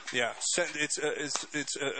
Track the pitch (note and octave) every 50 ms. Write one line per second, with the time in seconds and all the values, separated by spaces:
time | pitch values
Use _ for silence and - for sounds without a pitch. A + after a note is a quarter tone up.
0 | - - B2 B2 A#2 - - - - - - F3 F3 D#3 D#3 D3+ D3+ D3 - -
1 | D3+ D3 - - D3 C#3 - - - - - D3 C#3 - - D3 C#3+ C#3 -